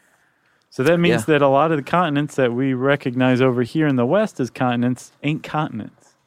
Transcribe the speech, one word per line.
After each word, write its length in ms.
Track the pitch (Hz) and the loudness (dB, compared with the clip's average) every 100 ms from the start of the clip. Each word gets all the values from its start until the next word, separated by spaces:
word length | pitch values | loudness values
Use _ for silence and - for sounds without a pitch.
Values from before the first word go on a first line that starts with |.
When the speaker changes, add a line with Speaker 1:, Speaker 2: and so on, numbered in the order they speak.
| _ _ _ _ _ _ _ | _ _ _ _ _ _ _
Speaker 1:
So 140 | - | -2
that 160 | 135 170 | 0 2
means 240 | 175 120 110 | 2 0 2
Speaker 2:
Yeah. 60 | |
Speaker 1:
that 80 | 147 | 2
a 60 | 139 | 4
lot 220 | 135 160 | 4 2
of 60 | 160 | -2
the 60 | |
continents 520 | 131 170 175 143 147 - | -2 -2 0 -2 -4 -2
that 180 | 123 | 0
we 200 | 120 135 | 0 -2
recognize 680 | 127 135 143 139 123 127 123 | 0 0 0 -2 0 2 4
over 220 | 131 123 | 2 2
here 240 | 120 160 151 | -2 0 0
in 100 | 131 | 0
the 80 | 120 | 2
West 340 | 185 220 - | 0 -2 -4
as 100 | 123 | -6
continents 640 | - 127 120 120 123 - _ | -2 -2 0 -2 -4 -10 _
ain't 200 | 147 156 | -6 -6
continents. 680 | - 156 156 113 - _ _ _ | -6 -6 -6 -8 -14 _ _ _